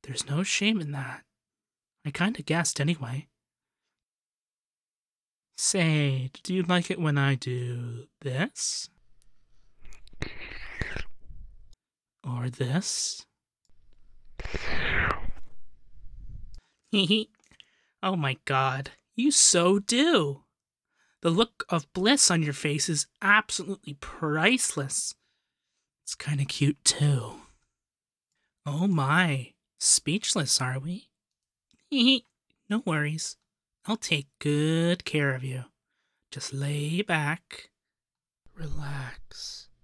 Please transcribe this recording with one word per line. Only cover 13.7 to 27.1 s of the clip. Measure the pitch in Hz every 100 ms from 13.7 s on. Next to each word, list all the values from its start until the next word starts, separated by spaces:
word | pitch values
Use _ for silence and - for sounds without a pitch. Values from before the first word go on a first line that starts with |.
| - - - - - - - - - - - - - - - - - - - - - - - - - - - - - _ _ _
<laughs> | 208 180 214 214 _ _ _ - _ _ _
Oh | 190 185
my | 143 131
God, | - 135 131 135 135 - _ -
you | 269
so | 285 - 180 175 202
do! | 202 240 311 277 147 139 _ _ _ _ _ _ _ _
The | 170
look | 165 233 _ -
of | 170 -
bliss | - 196 277 -
on | 170
your | 151
face | 139 156 143 -
is | 147 - _
absolutely | 190 208 - - 175 190 - 139
priceless. | - - 156 151 180 247 - - 135 - - - _ _ _ _ _ _ _ _
It's | - -
kinda | - 147 139
cute | - 143 -
too. | - - 147